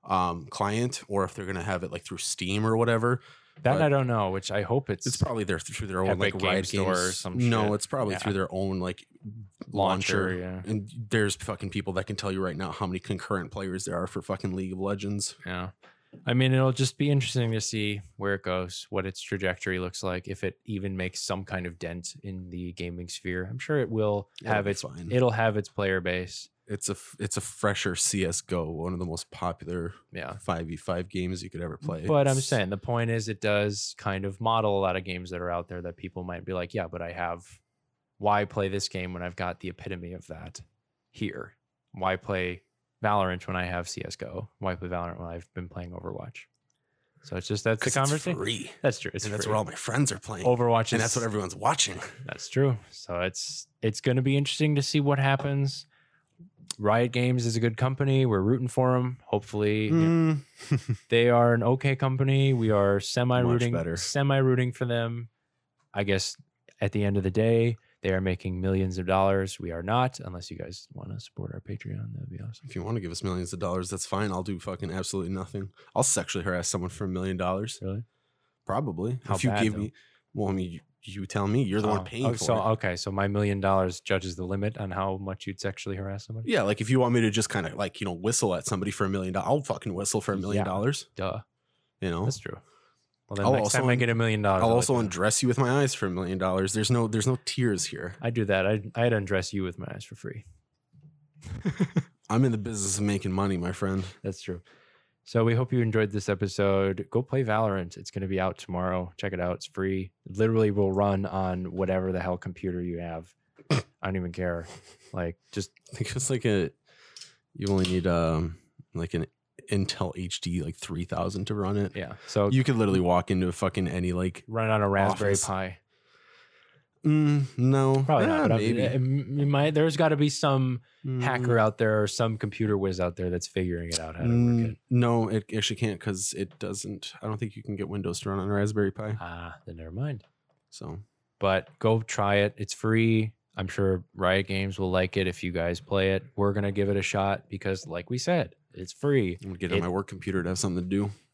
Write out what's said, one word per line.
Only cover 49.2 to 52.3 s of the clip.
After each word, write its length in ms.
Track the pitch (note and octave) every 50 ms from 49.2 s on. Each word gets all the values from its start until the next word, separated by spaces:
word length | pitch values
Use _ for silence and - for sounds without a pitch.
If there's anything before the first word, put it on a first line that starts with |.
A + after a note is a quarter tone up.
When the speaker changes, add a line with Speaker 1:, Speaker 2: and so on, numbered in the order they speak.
| -
Speaker 1:
And 100 | - G2+
that's 100 | G#2+ -
Speaker 2:
free. 60 | G#2+
Speaker 1:
where 80 | G#2+ G#2+
all 60 | G#2
my 100 | - -
friends 380 | - - - A2+ C3 D3 B2+ G2+
are 80 | F#2+
playing. 260 | - - A2 G#2+ B2
Speaker 2:
Overwatch 460 | B2 B2 A#2 A#2+ A#2+ A#2 A2+ A2+ - -
Speaker 1:
And 80 | A2+ A2+
Speaker 2:
is 0 |
Speaker 1:
that's 140 | A#2 -
what 80 | B2+ A#2
everyone's 320 | A2+ G#2 G#2 G2 F2+ F2
watching. 440 | F2+ G2 B2 D#3 - - - F#2+ E2+ - - - - C3
Speaker 2:
That's 240 | -